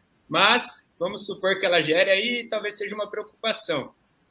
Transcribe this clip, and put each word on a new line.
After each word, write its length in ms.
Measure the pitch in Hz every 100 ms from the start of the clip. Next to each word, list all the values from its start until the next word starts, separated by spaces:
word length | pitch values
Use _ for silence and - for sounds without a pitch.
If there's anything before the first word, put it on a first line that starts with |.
| _ _ _
Mas 680 | 156 196 240 - - - _
vamos 260 | 175 208
supor 360 | - 185 190 190
que 60 | 190
ela 140 | 175
gere, 300 | 147 160 190
aí 380 | 190 233 240 233
talvez 280 | 220 208 208
seja 180 | 202
uma 140 | 208 208
preocupação. 800 | 214 208 _ 220 214 - 156 - - _ _ _